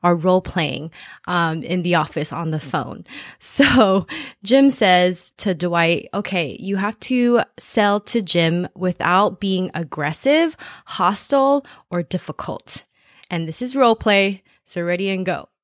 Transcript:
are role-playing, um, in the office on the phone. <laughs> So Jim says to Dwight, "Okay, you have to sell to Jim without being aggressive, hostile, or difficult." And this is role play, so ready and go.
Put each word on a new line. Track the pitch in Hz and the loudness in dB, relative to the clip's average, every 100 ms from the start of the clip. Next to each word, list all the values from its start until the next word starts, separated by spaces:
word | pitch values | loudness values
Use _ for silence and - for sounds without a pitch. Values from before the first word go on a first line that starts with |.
are | 175 175 | 2 2
role-playing, | 170 185 185 - 151 - 156 - - - - | 2 2 0 -4 -4 -4 -10 -14 -20 -18 -4
um, | 262 165 165 | -2 0 -2
in | - 180 | -4 -2
the | 175 | 2
office | 170 151 - 147 | 0 0 -4 -4
on | - 165 | -4 -4
the | 156 | -4
phone. | 143 151 123 - - - | -4 -6 -6 -12 -16 -20
<laughs> | - - | -20 -10
So | - - 185 - 208 190 - - - - | -2 2 4 6 4 4 0 -10 -14 -12
Jim | 196 262 277 | 2 4 6
says | 254 202 180 180 180 - _ | 4 4 6 4 0 -6 _
to | 208 | -4
Dwight, | 170 175 170 165 170 - | -2 -2 0 2 0 -2
"Okay, | 196 202 190 151 - | -8 -4 -4 -4 -6
you | 190 196 | -6 -4
have | 202 226 | -4 -6
to | - 254 240 240 - - | -2 2 4 4 2 -6
sell | - - 208 208 | -4 2 2 2
to | 208 233 | 0 -4
Jim | 185 175 165 175 180 | 0 0 2 0 -4
without | - 180 175 - 180 202 190 | -4 -4 -2 0 2 2 0
being | 196 190 185 | -2 -2 -2
aggressive, | - 156 - 147 160 262 302 330 - - - - | -6 -8 -6 -4 -2 2 4 2 -2 -20 -20 -16
hostile, | - 185 202 - 277 269 285 277 - _ | -2 -2 0 0 2 4 2 -2 -20 _
or | 175 | -6
difficult." | 175 - - - - - - - - _ _ _ - | -4 -6 -6 -10 -8 -8 -8 -8 -8 _ _ _ -10
And | 175 165 | -6 -6
this | 160 | -8
is | 247 262 | -6 2
role | 247 226 | 2 4
play, | - 202 196 196 _ _ | 2 2 2 -2 _ _
so | _ - | _ -6
ready | 170 175 196 | -4 -2 -2
and | 190 185 | -2 -4
go. | 156 - _ | -6 -8 _